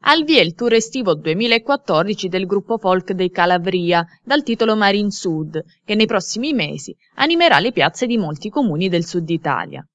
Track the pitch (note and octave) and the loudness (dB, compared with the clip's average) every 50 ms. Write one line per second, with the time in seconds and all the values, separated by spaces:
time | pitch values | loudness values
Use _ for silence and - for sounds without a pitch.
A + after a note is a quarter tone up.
0 | - C4+ D4+ E4 D4+ D4+ D#4+ B3+ E3+ E3+ E3+ - A#3 A#3+ A3+ A3+ A3+ A3+ - C4 | 4 4 2 2 4 4 4 4 4 2 0 -2 0 2 2 2 2 0 -6 -4
1 | A#3+ F#3+ D#3+ D#3 C#3+ D#3+ D#3+ F#3+ A#3 A#3+ A3+ A3+ A3+ - C#4 C#4 _ - F3+ D#3 | 0 0 -2 0 0 -2 -2 0 2 2 0 0 2 0 -2 -2 _ 0 0 0
2 | F3 G3+ G#3+ - - F#3 F3 F#3 F#3+ F3+ G3 G3+ F#3+ - A#3 A3 - F#3 F#3 F#3 | 2 0 -4 -4 -4 -4 -4 -4 -2 -2 -2 -4 -2 -2 -6 -2 0 0 0 0
3 | F#3 - F#3+ F#3 F#3 F3+ F3+ - E3+ F3 F3+ F3+ E3+ F#3+ F#3 F#3 F3 E3+ F3 E3+ | 0 -4 -4 -2 -2 -2 0 0 2 2 2 2 0 -2 -2 0 0 2 2 0
4 | E3+ E3+ _ _ _ - C4+ D4 C#4+ - A3+ A3 A#3 A3 G#3+ G#3+ G#3+ G3 G3 G#3 | 0 -2 _ _ _ 0 0 0 0 -2 -2 0 2 2 2 2 4 2 2 2
5 | G#3 G#3 G3 - - F#3 D#3+ D#3 D#3 D3+ D#3 D#3 D#3+ _ _ _ _ - G#3 G#3+ | 0 -2 -4 -4 -4 -4 -2 -2 -4 -6 -8 -8 -10 _ _ _ _ -4 0 0
6 | A3 A3 A#3 G3 F3+ - - A3 B3 D4+ D4+ A3+ D#3 D3 D3 D3+ - - - _ | 2 2 2 -2 -2 -4 -8 -6 -4 -2 -2 -2 -2 -4 -6 -10 -12 -14 -18 _
7 | _ _ _ - C4+ D#4 E4+ E4+ F4 E4 - C#3+ F3 B3 A#3+ - C3+ D#3+ - - | _ _ _ 0 0 2 4 4 4 4 4 4 2 2 0 2 0 0 0 -2
8 | B3+ A#3 A#3+ A3+ F#3+ D3+ D3+ D3 - G#3+ - D4+ C#4 G#3+ D3 D#3 F#3 F#3+ F3 E3+ | -4 -2 0 -2 -2 -2 -6 -8 -10 -6 -2 -2 0 0 0 0 -2 0 0 0
9 | E3+ - - F3 E3 D#3 E3+ D#3+ - D3+ C3+ G2 - - C#2 - D3+ _ | -2 -2 -4 -4 -2 -2 -4 -4 -2 -2 -4 -4 -4 -8 -12 -16 -16 _